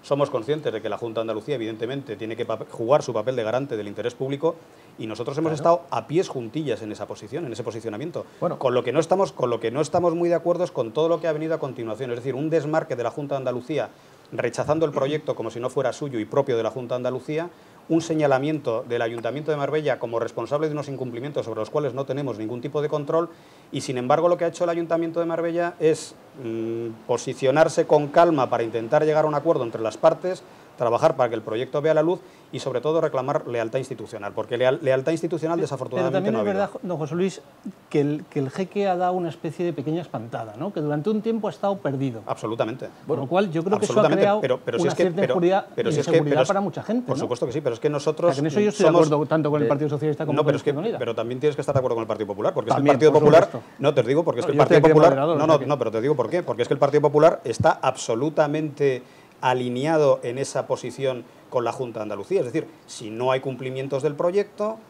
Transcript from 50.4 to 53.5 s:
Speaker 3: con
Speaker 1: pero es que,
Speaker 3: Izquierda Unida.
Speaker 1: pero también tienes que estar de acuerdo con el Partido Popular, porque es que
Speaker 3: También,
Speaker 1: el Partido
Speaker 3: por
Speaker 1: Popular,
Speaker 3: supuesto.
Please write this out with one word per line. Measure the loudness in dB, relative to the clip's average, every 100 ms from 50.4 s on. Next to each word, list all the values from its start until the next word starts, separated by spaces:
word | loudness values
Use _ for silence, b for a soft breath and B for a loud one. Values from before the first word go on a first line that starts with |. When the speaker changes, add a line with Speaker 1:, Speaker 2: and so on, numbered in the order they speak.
Speaker 3:
con | 2
Speaker 1:
pero | 2
es |
que, | 0
Speaker 3:
Izquierda | -2 -4
Unida. | -4
Speaker 1:
pero | -4
también | -4 -4 0
tienes | 0
que | 0
estar | 0
de | 0
acuerdo | 0 -2
con |
el | -2
Partido | -4 -4
Popular, | -2 -2
porque | -2 0
es |
que | 2
Speaker 3:
También, | 4
Speaker 1:
el | 8
Partido | 8
Speaker 3:
por | 8
Speaker 1:
Popular, | 10 8
Speaker 3:
supuesto. | 8